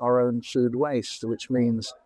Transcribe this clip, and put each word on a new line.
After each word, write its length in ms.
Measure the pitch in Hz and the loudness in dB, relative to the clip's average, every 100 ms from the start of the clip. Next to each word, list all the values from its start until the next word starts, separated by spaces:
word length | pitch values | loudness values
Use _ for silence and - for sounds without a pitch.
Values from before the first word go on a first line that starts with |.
our 180 | 120 123 | 2 4
own 220 | 123 120 | 2 0
food 340 | - 135 123 120 | -2 0 0 0
waste, 480 | 147 131 104 - | -2 -2 -4 -8
which 260 | 113 113 - | -6 -6 -2
means 440 | 127 117 113 104 - | 0 2 0 -4 -12